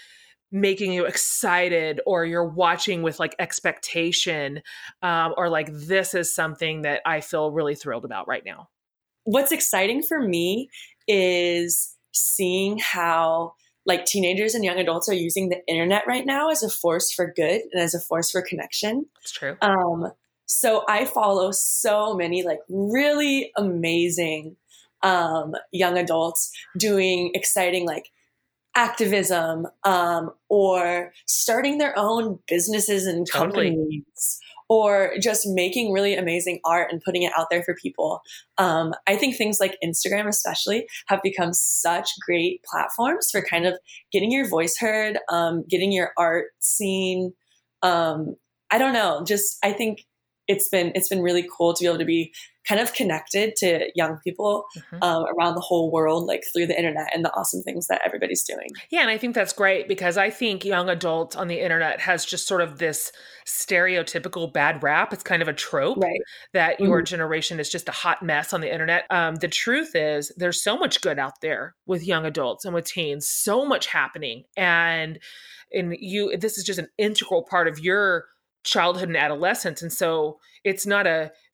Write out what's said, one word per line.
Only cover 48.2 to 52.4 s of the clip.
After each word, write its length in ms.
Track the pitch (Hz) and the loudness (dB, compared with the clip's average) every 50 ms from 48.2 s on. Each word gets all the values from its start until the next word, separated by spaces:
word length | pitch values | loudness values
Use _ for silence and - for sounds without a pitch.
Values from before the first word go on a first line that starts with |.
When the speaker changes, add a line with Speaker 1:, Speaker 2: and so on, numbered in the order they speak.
| 156 - - _ _ _ _ _ _ - | -6 -6 -8 _ _ _ _ _ _ 0
Speaker 2:
I 80 | 208 226 | 2 4
don't 140 | 262 269 | 4 4
know, 320 | 247 226 208 180 151 147 175 | 2 2 2 2 0 -2 0
just, 320 | 170 208 202 202 - - - - | 0 0 0 0 -2 -2 0 -2
I 80 | 202 | -2
think 320 | 202 - 233 220 208 - _ _ _ _ _ _ _ _ - | 0 0 -2 -2 -2 -6 _ _ _ _ _ _ _ _ -2
it's 220 | - 196 196 - - | -2 0 0 0 0
been, 240 | - 185 175 170 170 | 2 2 0 0 0
it's 140 | 185 185 - | -2 -2 0
been 140 | 202 190 | 0 0
really 240 | 175 175 175 175 175 175 - | 2 2 2 2 0 -2 -2
cool 180 | - 170 170 170 | 0 2 2 2
to 80 | 175 | 2
be 40 | 175 | 2
able 120 | 175 165 160 | 0 2 2
to 80 | 165 | 0
be 260 | 165 165 165 160 160 - - | 2 2 0 0 -2 -8 -20